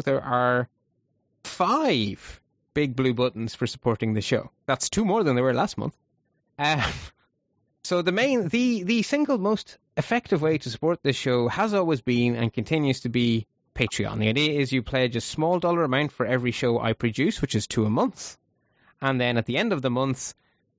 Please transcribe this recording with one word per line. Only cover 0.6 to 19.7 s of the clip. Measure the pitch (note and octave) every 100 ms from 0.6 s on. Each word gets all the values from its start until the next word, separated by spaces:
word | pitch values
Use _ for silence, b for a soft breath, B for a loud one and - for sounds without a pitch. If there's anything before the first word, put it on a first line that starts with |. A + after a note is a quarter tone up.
| B2 _ _ _ _ _ _ _
five | - - F3+ C#4 D4 C#3 G2+ - - - _ _ _
big | D3 C#3+ B2
blue | C3
buttons | A#2+ B2+ A2 A2+
for | - B2
supporting | - B2 A2+ A2
the | G#2+
show. | - A#2+ - _ -
That's | C3 -
two | G3
more | G#3+ A3
than | E3 B2
there |
were | C3
last | A#2+ F3+ -
month. | - - _ _ _ _ _ -
Uh, | D3 D3+ G#2 B B B _ _
<laughs> | _ _ _ _
so | - F3
the | F3
main, | F#3+ C4+ B3 F3
the, | A#3 B3 A3+
the | F3+ A#3
single | - C#4+ D4 B3
most | G3 G#3+ - - _ -
effective | - A#3+ - E3+
way | D#3 D#3
to | B2+
support | A2+ D#3 E3+
this | C#3+ C3
show | C3+ B2 A#2
has | F3 G#3+
always | G3+ E3+ C3+
been | - A#2+ A#2+
and | A#2 A#2
continues | - G#2+ D#3 C#3+ C3
to | A#2+
be | B2 A#2+ A2+ - _ _ -
Patreon. | A#2 - G#2 G#2+
The | G#2+
idea | B2 D3+ D3
is | C3
you | C3
pledge | - C3 B2+
a | A#2
small | - - D#3+ F3+
dollar | F3 E3+
amount | D3+ C3 D3
for | - A2+
every | B2+ B2
show | - B2 A#2
I | A2+
produce, | G#2+ A#2 A2 E3+ -
which | C#3+
is | A2 -
two | -
a | G#2+
month. | B2+ B3+ - - - _ _ b b b _
And | C3+ B2+
then | B2 A#2
at | A2+
the | C3
end | A3+